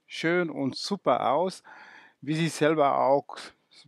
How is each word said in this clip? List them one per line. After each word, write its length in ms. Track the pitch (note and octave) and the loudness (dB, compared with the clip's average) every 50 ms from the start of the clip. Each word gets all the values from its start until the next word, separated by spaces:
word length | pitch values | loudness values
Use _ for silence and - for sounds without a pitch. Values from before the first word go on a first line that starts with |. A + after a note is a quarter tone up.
| _ | _
schön 440 | - - - - D#3+ F3 F3+ F3 D#3 | -16 -8 -4 -2 0 2 0 0 -2
und 260 | C#3+ C#3+ C#3 B2+ C3+ | -4 -4 -4 -4 -4
super 560 | - - - G3+ F#3 - D3+ C3 - G#2+ A2+ | -6 -6 -6 -6 -2 0 0 2 2 2 0
aus. 320 | C3 D#3 F#3 F#3+ - - - - - - - - - - - - _ _ | 0 0 -2 -4 -6 -10 -16 -20 -20 -20 -20 -20 -20 -20 -20 -20 _ _
Wie 140 | C3 C3+ D#3+ | -6 -4 -2
Sie 140 | D#3+ E3 D#3 | 0 -2 -2
selber 520 | - - D#3 D3+ E3 D#3 C#3+ C3+ C3 C3+ | 0 2 2 2 4 4 2 2 2 2
auch 380 | B2+ C3 C#3 C#3+ - - - - - - - _ _ _ _ - - | 4 4 2 2 0 -4 -12 -16 -16 -18 -20 _ _ _ _ -20 -20